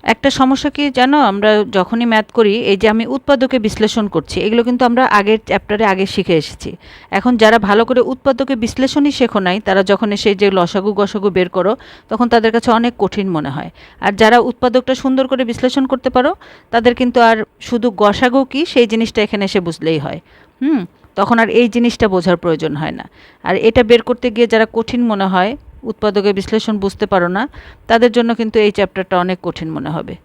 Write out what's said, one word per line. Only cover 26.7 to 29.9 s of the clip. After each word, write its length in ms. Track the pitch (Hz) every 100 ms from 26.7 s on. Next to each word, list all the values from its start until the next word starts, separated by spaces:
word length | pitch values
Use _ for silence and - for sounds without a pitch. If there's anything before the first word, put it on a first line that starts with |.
| 214
বুঝতে 220 | 196 - 214
পারো 140 | 196 175 185
না, 60 | 262 - - - -
তাদের 220 | 226 240 226
জন্য 120 | 233 233
কিন্তু 180 | 226 220 208
এই 60 | 196
চ্যাপ্টারটা 380 | 190 190 185 185
অনেক 140 | 180 185 175
কঠিন 220 | - 160 156
মনে 140 | 160